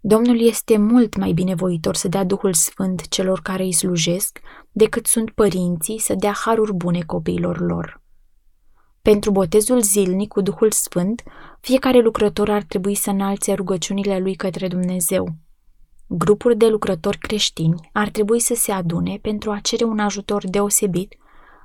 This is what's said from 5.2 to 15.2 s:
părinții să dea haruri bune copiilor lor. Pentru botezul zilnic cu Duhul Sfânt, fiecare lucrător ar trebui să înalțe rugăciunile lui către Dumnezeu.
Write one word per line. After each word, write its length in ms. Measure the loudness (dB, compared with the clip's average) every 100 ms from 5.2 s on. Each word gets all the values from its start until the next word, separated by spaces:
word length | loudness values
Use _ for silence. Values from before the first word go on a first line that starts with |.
| -2
părinții 680 | 2 2 2 -2 -2 -6 -6
să 160 | -4
dea 180 | 0 -2
haruri 420 | -2 0 0 0
bune 260 | 0 -2 -2
copiilor 600 | -2 -4 -4 -2 -2 -2
lor. 420 | -2 -4 -6 -12 _ -20 _ _ _ _ _ _ _ _
Pentru 280 | 4 4 4
botezul 500 | 0 2 2 4 2
zilnic 480 | 2 2 2 0 -2
cu 120 | -2
Duhul 300 | -2 2 0
Sfânt, 520 | 0 -4 -4 -2 -4 -10 -20 -20 -16
fiecare 400 | 0 2 6 6
lucrător 500 | 4 2 0 0 0
ar 120 | 0
trebui 320 | -2 -4 -2
să 160 | -2 -2
înalțe 420 | -2 -2 -2 -2
rugăciunile 680 | -2 -2 -4 -2 -2 0 0
lui 160 | -2
către 340 | -2 -4 -4 -4
Dumnezeu. 600 | -2 -2 -2 -2 -2